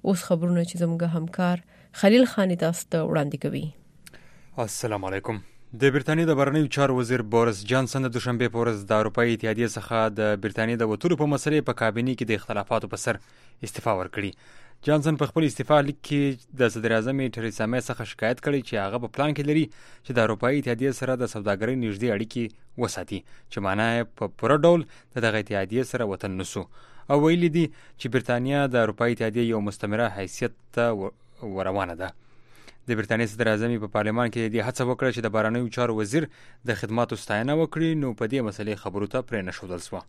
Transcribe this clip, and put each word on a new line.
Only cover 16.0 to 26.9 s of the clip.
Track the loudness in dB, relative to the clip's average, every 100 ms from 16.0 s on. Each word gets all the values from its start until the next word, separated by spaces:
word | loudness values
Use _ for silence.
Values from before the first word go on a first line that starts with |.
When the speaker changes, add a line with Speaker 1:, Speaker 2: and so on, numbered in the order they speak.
| -2
Speaker 2:
کې | 0 0 -2 -10 2
د | 2
صدر | 2 2 2
اعظم | 2 -2 -2 -4
تریسا | -6 -2 -2
مې | -2 -4
څخه | -8 -8
شکایت | -2 -2 0
کړی | 0 -2 -2
چې | -4
هغه | -2 -4
په | -6 -2
پلان | -2
کې | 0 2
لري | 2 0 -6 -20 -18
چې | -2 2
د | 2
اروپایي | 2 2 0
اتحادیې | 0 -2 -2 -2
سره | -2 -2
د | -2
سوداګرۍ | -4 -2 0 0 0
نږدې | -2 -2 -2
اړیکې | 0 -2 -4 -6 -8 -18 -4
وساتي، | -4 -4 -8 -8 -10 -20 -10
چې | -4 -2
معنا | 2 2
یې | 0 -2 -6
په | -8 -2
پوره | 2 6
ډول | 6 4 2
د | -14 -10 -2 0
دغه | 0
اتحادیې | 0 -2 0 -2 -2
سره | -2 -4
وتل | -4 -6 -6
نسو. | -6 -8 -10 -14 -20